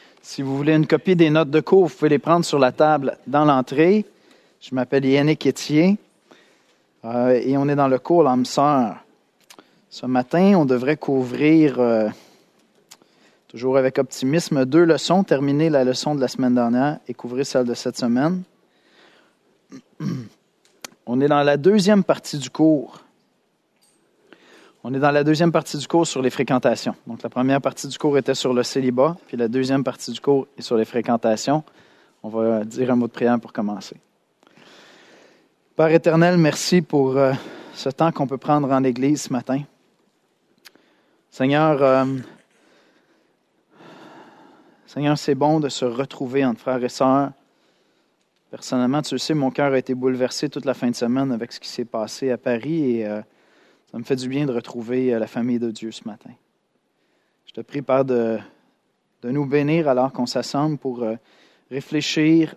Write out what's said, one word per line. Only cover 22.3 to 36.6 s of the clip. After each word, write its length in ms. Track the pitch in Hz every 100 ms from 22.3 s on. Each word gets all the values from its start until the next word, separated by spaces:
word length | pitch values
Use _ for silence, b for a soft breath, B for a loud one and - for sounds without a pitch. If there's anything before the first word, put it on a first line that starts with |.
| 147
du 140 | 131
cours. 500 | - 160 151 120 - _ _ _ _ _ _ _ _ _ _ _ _ b b b b b b
On 120 | 120
est 40 | 135
dans 120 | 143
la 140 | 147
deuxième 280 | 147 156 170
partie 240 | 160 - 160
du 100 | 131
cours 200 | 170 160
sur 160 | 139
les 80 | 131
fréquentations. 640 | - 131 127 123 113 - 107 -
Donc, 160 | 113
la 60 | 117
première 320 | 127 131 139
partie 260 | 139 127 143
du 120 | 131
cours 180 | 151 143
était 180 | 131
sur 200 | 135 131
le 80 | 123
célibat, 540 | 120 - 127 123 143 170 -
puis 100 | 123
la 100 | 117
deuxième 380 | 123 131 135
partie 260 | 131 120 -
du 100 | 120
cours 260 | - 143 127 -
est 60 |
sur 140 | - 117
les 100 | 110
fréquentations. 760 | 123 110 120 117 110 - 147 - b b b b b
On 80 | 110
va 340 | 113 113 113
dire 260 | 107 123 127
un 60 | 120
mot 100 | 117
de 60 |
prière 260 | - 120 120
pour 140 | -
commencer. 440 | - 104 101 - - _ _ _ _ b b b b b b b b b b b _ _ -
Père 160 | 156
éternel, 460 | 165 170 160 170 180
merci 420 | 156 -